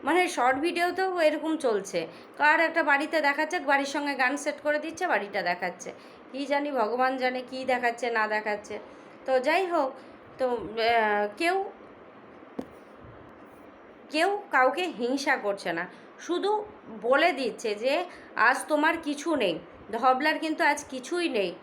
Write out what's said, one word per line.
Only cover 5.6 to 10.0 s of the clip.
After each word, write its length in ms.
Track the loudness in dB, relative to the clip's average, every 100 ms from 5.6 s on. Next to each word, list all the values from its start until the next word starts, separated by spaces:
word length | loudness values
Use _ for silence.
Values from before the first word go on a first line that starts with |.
| -4 -8 -14 -16 -20 -20 -14
কী 140 | -8 -2
জানি 240 | 0 0
ভগবান 460 | 0 0 2 0 2
জানে 260 | -2 -2 -8
কী 140 | -8
দেখাচ্ছে 460 | 0 2 0 -2 -2
না 160 | 0 0
দেখাচ্ছে। 520 | 0 -2 -6 -6 -12 -12 -20 -20 -12 0
তো 120 | 2
যাই 280 | 4 2 2
হোক, 260 | 0 0 -4